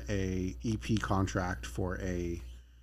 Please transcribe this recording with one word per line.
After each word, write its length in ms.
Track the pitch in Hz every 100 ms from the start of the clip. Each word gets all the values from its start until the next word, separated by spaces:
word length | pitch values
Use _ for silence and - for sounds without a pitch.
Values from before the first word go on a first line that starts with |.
| -
a 460 | 98 95 92 92 -
E 140 | 117 107
P 200 | - 110
contract 680 | - 98 95 101 90 90
for 340 | - - 92 92
a 420 | 92 87 87 85 - - - -